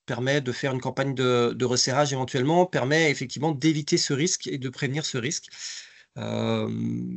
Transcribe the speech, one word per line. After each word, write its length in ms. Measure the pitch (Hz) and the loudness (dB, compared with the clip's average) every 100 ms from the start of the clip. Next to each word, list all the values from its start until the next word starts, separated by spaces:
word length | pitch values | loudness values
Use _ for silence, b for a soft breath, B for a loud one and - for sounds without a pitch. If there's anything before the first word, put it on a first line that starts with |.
| - | -8
permet 340 | 120 127 147 | -4 0 0
de 120 | 131 | 0
faire 200 | - 143 | -4 -2
une 80 | 127 | -2
campagne 340 | 131 131 139 | -4 -2 -2
de, 380 | 131 127 123 120 | 0 4 4 4
de 100 | 117 123 | 2 0
resserrage 480 | 123 - 131 147 | 2 2 2 2
éventuellement, 500 | 135 127 135 135 170 | 0 -2 0 4 4
permet 460 | 180 143 123 156 160 | 4 2 2 4 4
effectivement 420 | 131 127 123 156 | 2 -4 -2 -2
d'éviter 460 | 143 160 156 147 170 | 2 2 2 2 2
ce 160 | - | 2
risque 320 | 135 175 - - | 0 0 -2 -4
et 100 | 143 | -6
de 120 | 127 | -6
prévenir 340 | - 135 147 | -4 -4 -2
ce 140 | 151 123 | -4 -4
risque. 300 | 120 165 - B B B B B B - | -4 -4 -8 B B B B B B -10
Euh, 520 | 110 110 113 110 110 110 - 58 120 | -4 -2 0 0 -2 -4 -4 -4 -6